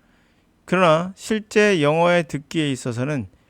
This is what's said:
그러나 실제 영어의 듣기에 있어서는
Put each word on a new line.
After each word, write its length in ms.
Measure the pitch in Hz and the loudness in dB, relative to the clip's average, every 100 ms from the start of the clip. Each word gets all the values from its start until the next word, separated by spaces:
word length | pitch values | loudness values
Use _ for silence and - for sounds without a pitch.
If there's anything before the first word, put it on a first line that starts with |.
| _ _ _ _ _ _ | _ _ _ _ _ _
그러나 480 | - 180 180 156 180 - | -4 2 4 2 0 -10
실제 680 | - 220 208 220 208 190 | -6 -6 -2 2 2 4
영어의 460 | 143 160 175 175 165 | 2 2 2 2 -2
듣기에 420 | 143 - 165 151 | -8 -8 -4 -2
있어서는 560 | 131 131 113 135 151 98 _ _ | -4 -6 -6 -4 -6 -8 _ _